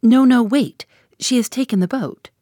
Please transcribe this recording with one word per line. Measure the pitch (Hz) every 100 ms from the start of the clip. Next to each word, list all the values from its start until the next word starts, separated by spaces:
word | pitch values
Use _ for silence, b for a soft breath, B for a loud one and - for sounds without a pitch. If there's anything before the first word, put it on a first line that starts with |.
"No, | 233 254
no, | 269 247
wait. | 220 269 202 _ - _ _ _
She | - 247
has | 220
taken | - 262 202
the | 180
boat." | 269 175 - - _